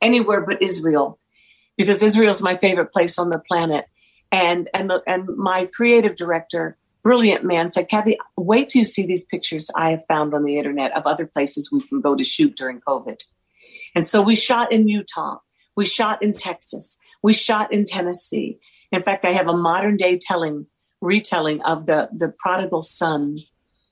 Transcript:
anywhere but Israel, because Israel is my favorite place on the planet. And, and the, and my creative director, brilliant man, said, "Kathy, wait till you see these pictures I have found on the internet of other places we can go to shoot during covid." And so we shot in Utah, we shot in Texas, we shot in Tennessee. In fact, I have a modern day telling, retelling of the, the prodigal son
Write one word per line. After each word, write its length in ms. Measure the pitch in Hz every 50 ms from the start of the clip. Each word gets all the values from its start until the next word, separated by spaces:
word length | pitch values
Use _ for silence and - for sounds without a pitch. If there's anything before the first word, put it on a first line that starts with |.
anywhere 440 | 208 233 247 240 214 208 208 180 165
but 160 | 190 190 -
Israel, 560 | 196 185 175 165 160 160 151 143 139 139 - _ _ _ _ _ _ _ _ _ _ _ _
because 260 | - 185 202 196 196
Israel 280 | 214 214 214 220 220 208
is 120 | 196 202
my 140 | 190 185 185
favorite 360 | 180 - 196 180 175 160 -
place 260 | - 190 170 175 - -
on 120 | 175 175
the 100 | 165 160
planet. 460 | - - 185 170 165 160 151 143 - - _ _ _ _ _ _ _ _
And, 380 | 175 185 175 170 175 175 165 -
and 160 | - 196 196 190
the, 140 | 185 180 -
and 200 | - 185 185 190 185 -
my 320 | - 196 185 185 185 185 185 -
creative 420 | - 233 240 240 233 214 202 170
director, 600 | - 175 170 170 165 165 - - 170 160 160 - _ _ _ _ _
brilliant 420 | - 220 247 240 226 208 - - -
man, 280 | 185 175 165 170 175
said, 160 | - 180 175 -
"Kathy, 300 | 220 214 208 226 - - - - _
wait 320 | - 175 185 220 254 277 -
till 120 | - 254
you 40 | 220
see 200 | - - 202 185
these 200 | 175 180 175 -
pictures 460 | - - - - - 165 156 156 - -
I 160 | - 165 160
have 160 | 160 160 -
found 260 | - 165 151 151 147
on 120 | 147 147 147
the 140 | 143 143 147
internet 380 | 143 143 143 143 135 135 139
of 100 | 147 -
other 200 | 143 147 160 160
places 460 | - _ 147 143 143 - 147 143 -
we 100 | 147 139
can 180 | 135 - 139 139
go 140 | - 147 139
to 80 | 135
shoot 320 | 127 - - - 156 143 -
during 260 | - 131 127 127 117
covid." 380 | - 143 135 120 - - - - - - _ _ _ _ _ _ _ _ - - - - -
And 120 | - -
so 160 | - - 214
we 140 | 196 214 226
shot 360 | 214 - - 247 233 240 -
in 160 | 233 220 220 208
Utah, 500 | 208 202 - - - 165 151 139 - - _ _ _ _ _ _ _
we 80 | 202 202
shot 380 | 185 - - 220 214 214 -
in 100 | 208 214
Texas, 680 | 202 - - 185 175 - - - - - - - - - _ _ _ _
we 120 | - 208 220
shot 380 | - - - 220 214 214 -
in 120 | - 208 208
Tennessee. 760 | - - 185 175 175 180 - - - - - - - 226 - _ _ _ _ _ _
In 120 | 190 180
fact, 240 | 185 202 196 190 -
I 60 | 180
have 160 | 180 190 180 170
a 80 | 170
modern 420 | 175 170 165 170 190 202 214 208 185
day 200 | 185 180 180 180
telling, 480 | - - 185 170 165 156 147 147 151 - _ _ _ _ _ _
retelling 580 | 175 175 202 214 214 - 185 170 156 156 151 147
of 220 | - 160 165 156 156
the, 220 | 165 156 151 - -
the 180 | - 165 170 156
prodigal 540 | - - - 185 185 185 190 185 180 160
son 540 | 156 - - - 175 165 156 147 143 143 151 156 - _ _ _ _ _ _ _ _ _